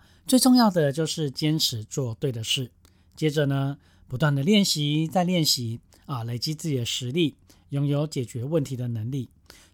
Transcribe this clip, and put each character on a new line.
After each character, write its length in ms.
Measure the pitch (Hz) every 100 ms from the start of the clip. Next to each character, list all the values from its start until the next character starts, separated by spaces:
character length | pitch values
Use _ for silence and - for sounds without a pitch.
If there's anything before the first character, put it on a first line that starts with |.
| _ _ -
最 140 | 254
重 160 | 269 254
要 160 | 226
的 200 | 175 143
就 140 | 139 151
是 240 | - 147
坚 300 | 127 151 156
持 240 | - 113
做 320 | 107 - 123 110
对 160 | 139
的 120 | 117
事， 280 | 110 - 123 _ _ _ _ -
接 140 | 156
着 160 | 147 143
呢， 320 | 139 139 143 _ _ -
不 100 | 131
断 160 | 156
的 80 | 139
练 220 | 143 208
习， 420 | 190 160 147 151 160
再 160 | 190 175
练 200 | 180 151
习 360 | - 117 120 _ _ -
啊， 180 | 131
累 160 | 117 120
积 160 | 156 151
自 140 | 170
己 80 | 131
的 80 | 113
实 260 | - 123
力， 240 | 156 151 - _ _ -
拥 160 | 143 143
有 220 | 143 151
解 160 | 147
决 220 | 120 117 127
问 180 | 165
题 140 | 127 127
的 100 | 123
能 240 | 117 110
力。 180 | 139 117 _ _ - -